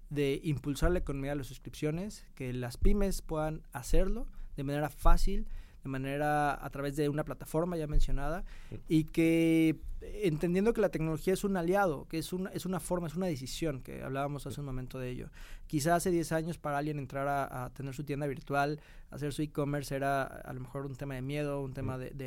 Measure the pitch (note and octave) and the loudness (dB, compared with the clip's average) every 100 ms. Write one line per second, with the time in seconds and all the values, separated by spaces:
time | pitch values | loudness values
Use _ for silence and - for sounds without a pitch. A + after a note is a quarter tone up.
0 | - D3 C#3 C#3 - C3 D3 C3+ E3 F3 | -6 -2 0 0 -2 -2 -2 2 2 2
1 | - C#3+ C#3 D3 B2 - - - D3+ D#3+ | 0 -4 -4 -4 -6 -10 -14 -4 -2 -2
2 | G#3 - - - B2+ B2 B2 - - G#3 | -6 -10 -16 -10 -6 -4 -6 6 6 8
3 | G3 E3 - D#3 D#3 D#3+ - C3+ - E3+ | 4 0 -2 -2 -2 -4 -8 -10 4 6
4 | F#3+ A3 - - - - C#3 C#3+ D3+ - | 6 2 -4 -8 -10 -6 -4 -2 -2 6
5 | E3 - - G3+ G#3+ - - - C#3 C3+ | 10 10 10 4 0 -4 -10 -12 -6 -4
6 | C3+ C#3+ D3+ D3+ D3 - C#3+ D3 C#3+ C#3 | -2 0 2 4 2 0 -4 -6 -4 0
7 | D3 D3 D3+ B2+ - D#3+ F3 F3 D3 D3+ | 0 0 -2 -6 -4 -2 0 -2 4 6
8 | - C3 C#3+ F3 - - - - - D#3+ | 6 4 0 -4 -6 -12 -12 -10 2 2
9 | D#3 - E3 E3 E3 D#3+ D#3+ D#3 - - | 4 2 4 4 4 6 4 2 -4 -8
10 | - - G#3 D3+ F3+ F3+ G#3+ A3+ F#3+ E3+ | -8 -2 0 0 2 2 2 2 2 0
11 | D#3+ D#3 - F#3+ G3+ F#3+ E3 G3 G3 C3+ | -2 -2 0 0 0 0 2 2 2 0
12 | - D#3+ D#3+ F#3 F#3 F3 F3+ F#3 - F3+ | -6 -8 -6 -6 -6 -6 -4 -4 -2 -4
13 | E3+ D#3 F#3 C3+ C3 - E3 C3 B2 C3 | -4 -4 -2 -4 -6 -4 -4 -4 -8 -10
14 | B2+ C3+ C#3+ C#3+ - A2+ C#3+ B2+ A#2 C3 | -6 -4 -4 -6 -8 -8 -6 -6 -6 -8
15 | B2+ B2+ - - - - - D#3 D#3 E3+ | -8 -8 -10 -14 -14 -14 -4 0 2 2
16 | F#3 E3+ D#3+ D#3+ D#3+ D#3+ D3+ C#3+ D3+ D3+ | 2 0 0 -2 -2 -6 -4 -2 -2 -4
17 | C3 C#3 C#3 C#3 C3+ C3 B2+ - C3+ C3 | -6 -4 -2 -2 -2 -6 -8 -8 -10 -8
18 | C#3+ C#3+ D3 C3 - C#3 C#3+ D3+ - - | -6 -4 -4 -4 -2 0 0 -2 -10 -20
19 | - B2+ C#3+ C3+ D3+ D#3 C#3+ C#3+ C3 C#3 | -14 -8 -4 -2 -2 -2 0 -2 -2 -2
20 | C#3 C#3 C3 - - C3 B2+ C#3 C#3 B2+ | 0 0 -2 -6 -10 -10 -8 -8 -8 -8
21 | C#3+ C3 C3+ D3 D3 C#3+ C3+ C3+ C3 C3 | -8 -6 -4 -2 -2 -2 -4 -4 -4 -4
22 | B2+ C#3 | -8 -8